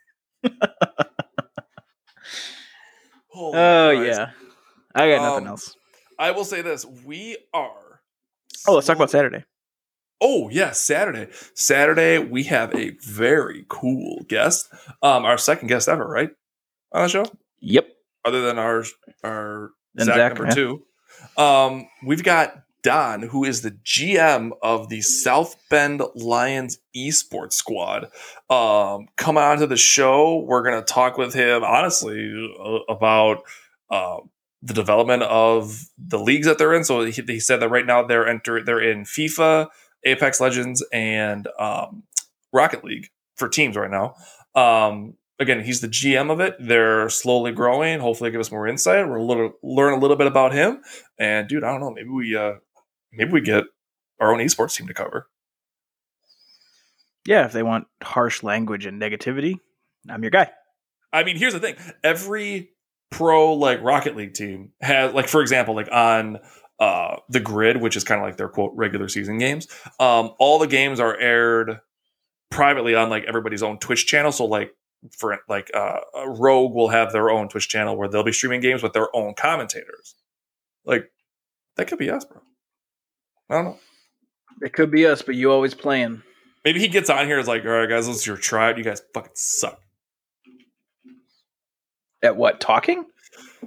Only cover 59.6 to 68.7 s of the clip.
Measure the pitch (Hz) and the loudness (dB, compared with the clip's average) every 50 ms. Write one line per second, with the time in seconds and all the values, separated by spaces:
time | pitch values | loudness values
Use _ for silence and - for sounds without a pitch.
59.6 | _ _ _ _ _ _ _ _ _ - - 220 220 220 180 190 170 - - _ | _ _ _ _ _ _ _ _ _ -16 -10 -8 -2 2 4 4 4 4 0 _
60.6 | _ _ _ _ _ _ _ _ _ _ 151 160 165 185 175 160 240 247 196 165 | _ _ _ _ _ _ _ _ _ _ -2 0 0 0 -2 -2 -2 -2 -2 -2
61.6 | 220 185 - - - 165 - _ - 160 165 170 190 196 214 214 208 202 202 185 | -6 -8 -8 -10 -16 -20 -8 _ 0 0 0 0 -4 -8 -8 -8 -6 -8 -8 -10
62.6 | 175 - _ _ _ _ _ _ _ - - - 165 165 160 156 156 160 156 143 | -10 -14 _ _ _ _ _ _ _ -14 -6 0 4 4 6 6 6 4 4 2
63.6 | 143 131 123 117 113 127 143 139 - 143 107 107 104 92 - - 104 101 95 95 | 2 2 0 0 0 0 2 2 0 -2 -6 -8 -10 -10 -10 -10 -10 -10 -10 -12
64.6 | 98 - _ - - 135 139 135 131 131 - 139 135 - - 156 143 120 135 127 | -14 -18 _ -6 -2 0 2 2 2 2 0 0 0 2 2 2 2 4 2 2
65.6 | 113 113 110 107 104 - 120 120 117 113 113 110 110 107 104 101 - _ _ _ | 0 0 -2 -6 -4 0 2 4 4 4 4 2 0 -4 -8 -14 -16 _ _ _
66.6 | _ _ _ - 110 98 90 87 85 - - - - - 123 123 107 110 104 107 | _ _ _ 0 0 2 2 0 -2 -6 -8 -10 -6 -4 -4 -2 -2 -2 0 2
67.6 | 110 113 123 123 113 113 - 101 - - 107 101 101 98 95 - 101 101 - 107 | 4 4 4 2 0 -2 -2 -2 -2 -2 -2 -2 -2 -4 -6 -6 -8 -6 -4 -2
68.6 | 98 - | -4 -2